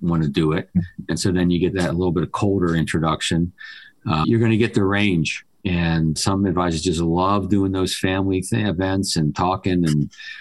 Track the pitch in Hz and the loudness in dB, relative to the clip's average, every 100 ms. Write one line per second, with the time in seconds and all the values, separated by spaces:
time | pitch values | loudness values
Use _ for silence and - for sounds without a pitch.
0 | 87 82 78 69 78 82 - 92 90 - | -2 0 0 2 0 0 -2 -2 -2 -6
1 | - 80 101 90 90 87 90 95 85 85 | -6 -2 0 2 2 2 0 0 -2 0
2 | 92 85 76 - 104 98 87 82 76 85 | 0 0 -2 -2 0 2 2 0 0 0
3 | 80 78 - 82 90 - - - - _ | 0 -2 -2 0 -2 -6 -18 -20 -20 _
4 | - 80 78 117 117 107 113 - 98 101 | -4 -2 2 2 4 2 2 2 2 2
5 | 104 87 76 - - _ 95 87 85 82 | 2 2 0 -4 -12 _ -4 0 0 2
6 | 80 76 - 98 98 87 87 80 90 80 | 0 0 0 0 0 0 0 0 -2 0
7 | 85 85 95 101 92 101 95 95 92 - | 0 2 2 0 2 2 2 0 -2 -2
8 | 95 95 98 92 92 110 104 85 95 98 | -2 0 0 -2 -2 -2 0 0 0 0
9 | 95 85 76 73 90 92 98 90 82 76 | -2 0 0 0 -2 0 0 0 2 0
10 | 71 - - - | -2 -6 -16 -16